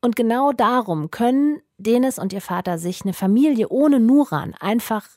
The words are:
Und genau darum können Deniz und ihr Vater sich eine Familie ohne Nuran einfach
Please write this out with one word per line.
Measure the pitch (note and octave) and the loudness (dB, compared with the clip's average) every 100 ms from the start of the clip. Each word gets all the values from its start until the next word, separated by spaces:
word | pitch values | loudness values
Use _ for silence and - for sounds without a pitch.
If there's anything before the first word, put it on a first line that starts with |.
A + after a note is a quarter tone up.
Und | A#3+ A3+ | -2 0
genau | A3+ A#3+ C#4 | 0 2 0
darum | C4+ A3 B3 G#3 E3 D3+ | 2 0 0 -2 -4 -6
können | - A#3+ C4 D4 D4+ _ _ | -2 0 2 0 -2 _ _
Deniz | G#3 A#3+ C4 - | 0 2 2 -2
und | F#3+ | -6
ihr | G3 | -8
Vater | - F3+ F#3 E3 | -6 -6 -4 -4
sich | E3+ F#3 | -4 -6
eine | G3 | -6
Familie | F#3 F#3+ G#3+ D4+ B3+ A3 | -2 0 4 4 2 0
ohne | B3 D4+ C#4 | 2 2 4
Nuran | A3+ C#4 C#4+ D3+ C#3 - | 4 4 2 -2 -6 -8
einfach | F3+ A#3 - A3 - | -4 -2 -2 -6 -6